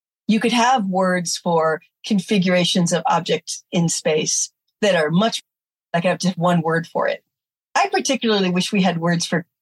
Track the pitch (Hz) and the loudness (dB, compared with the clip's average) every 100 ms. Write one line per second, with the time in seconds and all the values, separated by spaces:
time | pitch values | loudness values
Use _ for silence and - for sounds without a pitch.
0 | _ _ - 220 240 240 240 254 190 180 | _ _ 0 0 2 2 2 2 0 0
1 | 185 180 170 - 180 170 160 156 _ _ | 0 0 -2 -6 -2 0 0 -2 _ _
2 | - 208 - 208 185 180 175 185 170 175 | -2 -2 2 0 2 2 2 0 0 0
3 | - 170 175 - - - - 180 165 - | 0 -2 -2 -4 -6 -14 -6 -2 -2 -2
4 | 165 156 - - - _ _ _ 208 175 | -2 0 0 -4 -6 _ _ _ 0 2
5 | 151 170 226 - - _ _ _ _ 170 | 2 2 0 -2 -10 _ _ _ _ -2
6 | 180 170 180 175 175 175 160 165 165 - | 0 0 -2 0 2 2 2 -2 -2 -4
7 | - - _ _ _ _ _ - 392 381 | -4 -4 _ _ _ _ _ -2 0 0
8 | - 262 233 208 185 180 - 202 185 165 | -2 -2 0 0 0 -2 0 0 0 0
9 | 170 170 - 170 - _ | 0 -2 -2 -4 -6 _